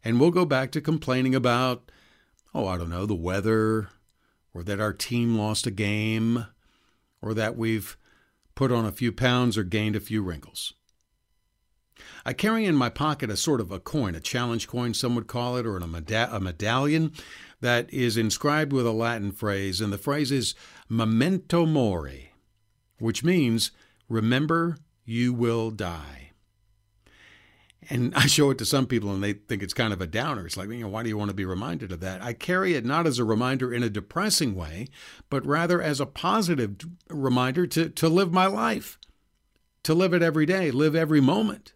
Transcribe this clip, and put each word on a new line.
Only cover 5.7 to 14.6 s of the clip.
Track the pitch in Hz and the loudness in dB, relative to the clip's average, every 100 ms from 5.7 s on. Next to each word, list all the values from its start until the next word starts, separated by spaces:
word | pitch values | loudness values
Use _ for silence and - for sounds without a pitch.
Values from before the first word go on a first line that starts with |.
game, | 98 101 107 107 110 113 117 110 _ _ _ _ _ _ _ | -2 -2 0 0 0 0 -2 -4 _ _ _ _ _ _ _
or | 107 | -6
that | 110 110 120 | -2 -2 -2
we've | 113 110 101 - _ _ _ _ _ | -2 -2 -4 -16 _ _ _ _ _
put | - 135 | -2 0
on | 123 110 | 2 0
a | |
few | 95 120 | -2 -4
pounds | 110 127 123 123 107 | 0 2 4 2 0
or | |
gained | 90 107 107 104 | -2 0 0 -2
a | |
few | - 107 | -2 -4
wrinkles. | 95 80 - - - - _ _ _ _ _ _ _ _ _ _ _ _ - - - | -4 -8 -12 -10 -10 -12 _ _ _ _ _ _ _ _ _ _ _ _ -20 -12 -8
I | |
carry | 131 208 226 208 | -2 0 2 2
in | 151 | 2
my | 120 | 2
pocket | - 156 143 120 | 0 -2 -2 -4
a | 101 | -2
sort | - 135 | 0 0
of | 90 | -2
a | 92 | -8
coin, | - 156 107 | -4 -2 -2
a | 82 | -4
challenge | - 123 120 117 | -4 -2 -2 -2